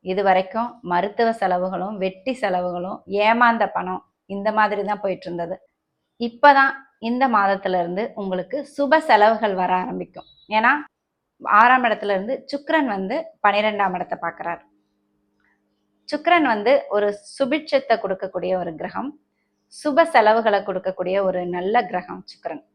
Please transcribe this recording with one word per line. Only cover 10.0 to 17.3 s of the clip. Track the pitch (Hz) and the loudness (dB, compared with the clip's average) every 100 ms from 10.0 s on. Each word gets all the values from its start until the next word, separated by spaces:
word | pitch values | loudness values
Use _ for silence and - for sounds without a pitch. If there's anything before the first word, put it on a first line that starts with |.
| 180 - - _ _ | -10 -14 -20 _ _
ஏன்னா | 214 233 294 294 _ _ _ _ _ | 2 2 2 -4 _ _ _ _ _
ஆறாம் | - 208 240 254 240 | 2 6 6 6 2
இடத்துல | 208 202 | -2 -2
இருந்து | 196 208 262 - | -4 -4 -8 -8
சுக்கிரன் | 285 285 320 269 | -10 -2 0 0
வந்து | 196 190 285 320 _ | -4 -4 -6 -8 _
பனிரெண்டாம் | 208 202 214 208 196 180 | 0 2 0 0 -2 -2
இடத்தை | 180 - | -6 -6
பார்க்கிறார். | 170 - 170 170 _ _ _ _ _ _ _ _ _ _ _ _ _ _ - | -8 -8 -10 -10 _ _ _ _ _ _ _ _ _ _ _ _ _ _ -8
சுக்கிரன் | 302 339 349 277 | -4 2 2 2
வந்து | 214 208 277 - | 2 2 2 2
ஒரு | 208 208 202 - | 0 0 -4 -16